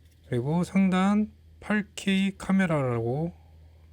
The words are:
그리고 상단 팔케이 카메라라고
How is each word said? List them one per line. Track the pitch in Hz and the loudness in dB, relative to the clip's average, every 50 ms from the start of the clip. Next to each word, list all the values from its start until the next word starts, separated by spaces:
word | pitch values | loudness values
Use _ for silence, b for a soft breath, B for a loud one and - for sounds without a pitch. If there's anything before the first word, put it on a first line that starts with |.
| - - _ - _ - | -20 -20 _ -20 _ -6
그리고 | 127 123 120 139 156 175 175 | -4 -4 -2 -2 -2 -2 -2
상단 | - - 190 190 190 180 185 190 196 208 208 214 214 - - - - - - | 0 2 2 2 4 4 2 2 2 2 2 0 -2 -6 -16 -20 -20 -20 -20
팔케이 | - - 202 214 196 - - - - 196 196 190 196 196 190 - | -6 -2 -2 -2 -2 -4 -10 -8 -4 -2 0 2 0 0 -2 -6
카메라라고 | - - 190 190 180 170 165 147 135 127 120 117 113 117 127 147 160 170 - - - - - - - - - - - - | -4 0 2 2 2 2 0 0 0 0 -2 -2 -2 -2 -2 -2 -4 -6 -6 -10 -20 -20 -20 -20 -20 -20 -20 -20 -20 -20